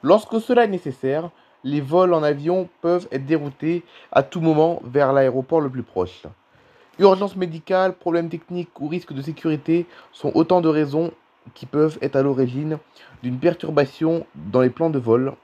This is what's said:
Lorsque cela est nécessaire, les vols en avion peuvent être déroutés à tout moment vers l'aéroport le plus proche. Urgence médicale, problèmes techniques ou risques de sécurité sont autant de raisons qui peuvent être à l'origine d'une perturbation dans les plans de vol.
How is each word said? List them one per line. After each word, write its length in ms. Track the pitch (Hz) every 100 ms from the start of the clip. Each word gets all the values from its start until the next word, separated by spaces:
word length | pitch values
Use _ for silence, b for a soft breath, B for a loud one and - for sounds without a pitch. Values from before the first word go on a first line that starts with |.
Lorsque 380 | 135 208 - 226
cela 240 | 220 247
est 40 | 233
nécessaire, 640 | 190 151 131 135 143 170 _ b b
les 180 | 127 143
vols 320 | 135 170 185
en 80 | 170
avion 460 | 151 143 147 180 175 _
peuvent 280 | 170 180 -
être 140 | 135 135
déroutés 560 | 156 147 139 151 175 - B B
à 120 | -
tout 180 | 139 180
moment 400 | 160 156 160 170
vers 280 | 123 127 139
l'aéroport 480 | 139 135 127 131 165
le 80 | 143
plus 140 | 127
proche. 400 | 117 - 90 - - - _ b b b b _
Urgence 380 | 196 190 196 185
médicale, 580 | 180 160 - 185 185
problèmes 360 | 185 175 165 170
techniques 500 | 165 - 175 175 -
ou 80 | 147
risques 240 | 175 -
de 80 | 135
sécurité 680 | 135 151 170 151 139 165 170 B B
sont 200 | - 147
autant 280 | - 160 185
de 60 | 160
raisons 440 | 151 147 147 170 - _ _ -
qui 140 | - 127
peuvent 320 | 147 156 151
être 160 | 143 139
à 60 |
l'origine 560 | 139 131 127 127 151 151 _ B B B
d'une 160 | 123 127
perturbation 880 | 165 175 156 147 143 - 160 165 -
dans 280 | - 82 123
les 80 | 127
plans 200 | 127 165
de 80 | 151
vol. 360 | 113 117 131 135